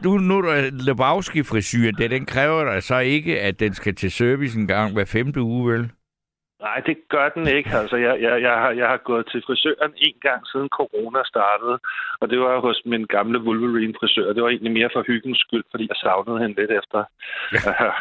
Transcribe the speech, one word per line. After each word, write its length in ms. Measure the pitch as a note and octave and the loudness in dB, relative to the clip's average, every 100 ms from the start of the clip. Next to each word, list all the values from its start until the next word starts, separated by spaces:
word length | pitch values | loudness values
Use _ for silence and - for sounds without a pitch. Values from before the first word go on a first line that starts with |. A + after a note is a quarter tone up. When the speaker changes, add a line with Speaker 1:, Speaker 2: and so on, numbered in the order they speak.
Speaker 1:
du, 60 | F#3 G3+ | 2 2
nu 200 | F#3 G3 | 4 2
er 40 | |
der 280 | F3 D3 C3+ C3 C3 | 2 0 0 -2 -2
Lebowski-frisyren, 1080 | B2 C3 F3+ F#3 D#3 C3+ A2 F#2 A#2+ A2+ G2+ | 2 2 2 0 -4 0 -2 0 2 2 2
det, 160 | A#2 | -2
den 140 | C3 - | -2 -2
kræver 380 | B2+ D3 D#3+ C#3+ | 0 2 2 0
dig 120 | F#2+ | -2
så 160 | - B2+ | 0 0
ikke, 400 | B2+ D3+ E3 D3+ | 2 0 0 -2
at 180 | G2+ F#2+ | -2 0
den 140 | G#2+ | -2
skal 220 | - G#2 F#2+ | 0 -4 -2
til 160 | F#2+ | -2
service 480 | - A#2+ C#3 C#3 A2+ | 2 2 2 0 0
en 80 | G2 | 0
gang 260 | G2 G#2+ | 0 0
hver 120 | G#2+ F#2+ | 0 0
femte 360 | A2 C3 C#3 | 0 -2 -2
uge, 320 | A#2 B2 A#2+ | -2 0 0
vel? 160 | A#2 A#2 - _ _ _ _ _ _ | 0 -2 -8 _ _ _ _ _ _
Speaker 2:
Nej, 180 | G#2+ B2 | -6 -4
det 180 | E3 D#3+ - | -2 -4 -2
gør 200 | D3+ D3 | 0 0
den 180 | E3 D#3+ | 0 0
ikke. 220 | C#3+ - A#2+ | 0 0 -2
Altså, 180 | G#2+ B2 | 0 2
jeg, 260 | A#2+ B2+ | 2 2
jeg, 200 | A#2 A#2+ | 2 2
jeg 100 | B2 | 2
har, 200 | A#2 B2 | 4 2
jeg 160 | A#2+ A#2 | 2 2
har 100 | B2+ | 0
gået 280 | - A#2 A2 | 0 -2 -2
til 120 | A#2+ - | -6 -2
frisøren 460 | B2 D#3 - D3+ - | 0 0 0 -2 2
en 160 | D3+ - | 0 2
gang, 260 | C#3+ B2+ C3 | -2 -2 -4
siden 220 | C3+ C#3 | -6 -2
corona 500 | - C#3 G#2+ A2+ C3 B2+ | -2 -2 -4 -2 -2 -2
startede, 540 | A2+ G2+ G#2 A#2+ B2 - - - - | 0 2 2 0 -4 -6 -8 -8 -4
og 80 | A2+ | 0
det 100 | B2 | 2
var 200 | B2+ B2+ | 2 2
hos 220 | A#2+ A2 A#2+ | 0 -2 -2
min 200 | A#2 G#2+ | -4 0
gamle 340 | G2+ G#2+ A#2+ | 0 0 0
Wolverine-frisør. 920 | A2+ A2+ A#2+ A2+ A2 - A2 A2+ G2+ | 0 0 0 0 -2 -2 0 2 0
Det 100 | G#2+ | 0
var 60 | A#2+ | 0
egentlig 220 | B2 A2+ | 0 0
mere 180 | A2+ A#2 | 0 2
for 100 | B2 A2+ | 0 0
hyggens 320 | A#2 C3 A#2 | -2 -2 -2
skyld, 240 | - A2+ - | 0 -2 -4
fordi 140 | A#2 A2 | -6 -6
jeg 60 | - | -2
savnede 420 | G#2 F#2 G#2+ A2+ | 0 0 0 -2
hende 160 | A2+ G2 | -2 -2
lidt 100 | G#2+ | 0
efter 320 | G#2 - G#2+ G#2 _ - - - | -2 0 -4 -4 _ -12 -10 -2
Speaker 1:
Ja. 40 | A2+ G2+ | 0 0
Speaker 2:
at 40 | - | 0
have 180 | A2 - | 0 0